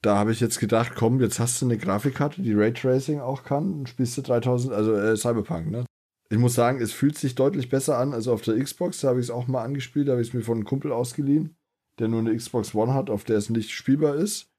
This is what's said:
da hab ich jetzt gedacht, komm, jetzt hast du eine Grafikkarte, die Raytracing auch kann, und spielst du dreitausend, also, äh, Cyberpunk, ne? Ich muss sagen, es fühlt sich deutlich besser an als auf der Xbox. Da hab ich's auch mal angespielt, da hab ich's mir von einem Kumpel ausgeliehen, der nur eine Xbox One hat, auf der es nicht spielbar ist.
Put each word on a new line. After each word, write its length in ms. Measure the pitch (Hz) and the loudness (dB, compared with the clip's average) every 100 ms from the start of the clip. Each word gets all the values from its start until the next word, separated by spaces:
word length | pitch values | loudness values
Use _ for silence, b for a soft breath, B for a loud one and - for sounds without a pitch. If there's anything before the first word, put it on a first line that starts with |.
da 180 | 107 101 | 2 2
hab 100 | 104 | 2
ich 120 | 113 | 2
jetzt 180 | 117 - | 0 0
gedacht, 340 | 107 113 117 - | 0 2 0 0
komm, 240 | 113 131 | 2 2
jetzt 180 | 117 - | 2 0
hast 240 | 117 - | -2 0
du 40 | 127 | 0
eine 120 | 113 | 0
Grafikkarte, 640 | 98 98 143 127 143 147 | 0 0 -2 -2 -4 -2
die 120 | 120 | 0
Raytracing 680 | 104 107 120 131 131 131 151 | 4 2 2 2 0 0 -4
auch 240 | 127 135 | -4 -8
kann, 280 | - 143 160 | -2 -2 -2
und 160 | 165 131 | -4 -8
spielst 300 | - 123 131 | -4 -4 -2
du 40 | |
dreitausend, 520 | 135 120 123 123 127 | 0 0 2 0 0
also, 200 | 107 110 107 | 0 2 2
äh, 200 | 104 110 | 4 2
Cyberpunk, 540 | 120 117 101 85 80 | 2 0 -2 -4 -4
ne? 140 | 107 123 _ _ _ _ | -6 -8 _ _ _ _
Ich 100 | 107 | 2
muss 160 | 120 | 2
sagen, 260 | 120 120 135 | 4 2 2
es 100 | 113 | -2
fühlt 260 | - 139 151 | 0 0 0
sich 200 | 139 120 | -4 2
deutlich 320 | 135 185 123 | 0 2 -2
besser 300 | 135 135 131 | -2 0 0
an 140 | 131 | 0
als 140 | 127 113 | -2 0
auf 160 | 113 | 0
der 180 | - 110 | 0 0
Xbox. 400 | 139 - 175 - | -2 -4 -4 -2
Da 100 | 139 | 0
hab 80 | 123 | 0
ich's 120 | 120 | -2
auch 160 | 120 123 | -4 -4
mal 160 | 127 | -4
angespielt, 460 | 117 139 127 147 139 | -4 -6 -4 -2 0
da 60 | |
hab 60 | 127 | 2
ich's 120 | 117 | 0
mir 100 | 123 | -2
von 140 | 110 113 | -2 -2
einem 80 | |
Kumpel 260 | 104 135 147 | 0 -4 -2
ausgeliehen, 640 | 117 127 - 139 147 160 _ _ _ _ - | -2 -4 -2 2 2 2 _ _ _ _ -4
der 80 | 113 | 0
nur 100 | 113 | 2
eine 180 | 113 107 | 2 0
Xbox 380 | 113 123 104 | -2 -4 -2
One 200 | 107 113 | 0 2
hat, 160 | 135 139 | 2 0
auf 120 | 104 | -4
der 140 | - 110 | 0 0
es 120 | 101 | 2
nicht 220 | 113 110 | -2 -2
spielbar 460 | - - 139 151 143 | -6 0 2 4 2
ist. 320 | 202 - - | -2 -4 -12